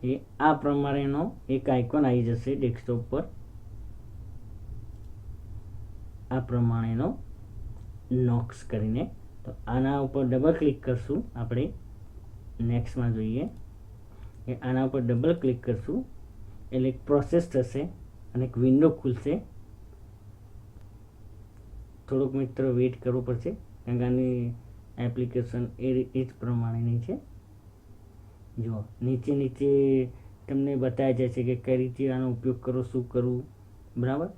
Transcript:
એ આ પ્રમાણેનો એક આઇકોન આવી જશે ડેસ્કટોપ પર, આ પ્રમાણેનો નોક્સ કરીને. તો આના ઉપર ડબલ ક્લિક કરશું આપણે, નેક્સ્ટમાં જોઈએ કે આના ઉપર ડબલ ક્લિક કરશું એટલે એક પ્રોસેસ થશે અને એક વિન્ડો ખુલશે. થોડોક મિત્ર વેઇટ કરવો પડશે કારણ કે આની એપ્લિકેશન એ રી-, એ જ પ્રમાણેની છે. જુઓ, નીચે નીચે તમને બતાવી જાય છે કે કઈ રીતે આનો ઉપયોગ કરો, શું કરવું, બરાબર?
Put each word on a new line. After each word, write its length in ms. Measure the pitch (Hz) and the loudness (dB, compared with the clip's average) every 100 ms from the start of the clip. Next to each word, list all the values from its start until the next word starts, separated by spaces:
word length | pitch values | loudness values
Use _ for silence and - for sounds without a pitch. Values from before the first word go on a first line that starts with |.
એ 160 | 127 139 - - | 0 -2 -4 4
આ 120 | 151 | 4
પ્રમાણેનો 800 | 151 143 143 139 139 139 143 185 - - | 6 4 2 2 2 2 2 0 -4 -2
એક 220 | 135 - | 0 4
આઇકોન 360 | 127 120 151 135 | 4 4 4 6
આવી 160 | 123 | 6
જશે 320 | 117 120 131 | 4 2 0
ડેસ્કટોપ 560 | 139 131 117 - 117 117 | 0 2 0 0 -2 0
પર, 120 | 139 175 - - - - - - - - - - - - - - - - - - - - - - - - - - - - - - | -2 -2 -8 -12 -14 -12 -12 -10 -12 -12 -12 -10 -12 -12 -12 -10 -10 -10 -12 -12 -12 -12 -12 -10 -10 -10 -12 -10 -12 -12 -12 -4
આ 100 | 127 | -4
પ્રમાણેનો 800 | 123 123 117 113 113 113 156 - - - - - - - - - - | 0 2 4 2 0 0 0 -2 -8 -12 -12 -10 -10 -10 -12 -14 -2
નોક્સ 520 | 127 123 120 117 - | 2 4 4 0 -8
કરીને. 460 | - 113 107 113 - - - - | -4 -2 0 0 -2 -6 -16 -14
તો 80 | - - - | -12 -10 -2
આના 320 | 123 131 139 | 2 4 2
ઉપર 260 | 135 135 | 2 2
ડબલ 280 | 131 127 147 | 2 4 6
ક્લિક 300 | 165 151 123 | 6 4 2
કરશું 420 | - 120 - 151 240 123 | 0 -2 0 -2 -2 -6
આપણે, 360 | 113 120 165 - - - - - - - - - | -2 0 -2 -4 -14 -16 -16 -16 -16 -14 -14 -2
નેક્સ્ટમાં 540 | 117 120 - 131 120 | 0 2 0 0 0
જોઈએ 340 | 110 110 117 190 - - - - - - - - - - | 2 0 0 -2 -6 -14 -14 -16 -18 -18 -16 -16 -12 -8
કે 80 | |
આના 300 | 123 127 127 | -4 0 2
ઉપર 160 | 131 135 | 2 2
ડબલ 340 | 120 120 151 | 2 4 4
ક્લિક 280 | 165 135 123 | 4 2 0
કરશું 420 | - 113 - 190 262 - - - - - - | 0 -2 -2 -4 -4 -12 -16 -14 -14 -14 -4
એટલે 160 | 131 127 | 0 0
એક 180 | 127 - | 0 4
પ્રોસેસ 420 | 147 - 170 170 | 4 6 4 4
થશે 340 | 135 123 135 165 - - - - | 2 2 0 -4 -8 -16 -16 -6
અને 100 | 123 | -2
એક 140 | 127 117 | -2 4
વિન્ડો 320 | 127 135 156 | 6 10 8
ખુલશે. 520 | - 135 123 143 180 - - - - - - - - - - - - - - - - - - - - - - - - - - - | 6 0 0 0 -2 -2 -16 -16 -18 -18 -18 -18 -18 -20 -18 -18 -18 -18 -18 -18 -18 -20 -20 -18 -18 -18 -20 -16 -16 -16 -18 -2
થોડોક 260 | 135 135 | 0 2
મિત્ર 300 | 135 131 127 | 0 -2 0
વેઇટ 380 | 131 123 127 123 | 2 4 4 2
કરવો 180 | 127 123 | 0 0
પડશે 300 | 127 120 - 220 - - - | 0 -2 -2 -6 -12 -14 -2
કારણ 120 | 123 | 0
કે 60 | |
આની 500 | 123 127 127 123 120 117 - - - - | 4 4 4 2 -2 -4 -12 -18 -18 -4
એપ્લિકેશન 680 | 123 120 123 123 117 120 120 - | -2 0 -2 0 -2 -2 -4 -2
એ 140 | 127 | 0
રી-, 140 | 131 127 | 2 2
એ 100 | 131 | 0
જ 40 | 127 - | -2 -4
પ્રમાણેની 600 | 113 120 117 113 117 120 | -2 0 2 0 2 2
છે. 180 | - 262 - - - - - - - - - - - - - - | 0 -6 -6 -20 -20 -20 -20 -20 -20 -20 -20 -20 -20 -20 -14 -6
જુઓ, 260 | 117 113 107 - | -4 -4 -6 -4
નીચે 340 | 120 131 123 143 | 0 0 2 2
નીચે 720 | 135 120 139 139 139 135 127 - - - - | 0 2 4 6 6 6 2 -4 -18 -18 -2
તમને 280 | 139 139 139 | 0 2 2
બતાવી 380 | 127 120 135 | 0 2 2
જાય 140 | 123 127 | 4 2
છે 140 | 123 | 2
કે 140 | 120 123 | 0 0
કઈ 200 | 127 127 | 2 2
રીતે 360 | 127 123 135 | 2 0 0
આનો 180 | 127 131 | 2 0
ઉપયોગ 300 | 120 131 123 | 0 0 -2
કરો, 220 | - 127 | 0 -2
શું 260 | 123 131 120 | 0 -2 0
કરવું, 360 | 123 123 123 127 - - - - - | 0 2 0 -4 -16 -20 -20 -10 -2
બરાબર? 320 | 123 143 175 | 0 0 -2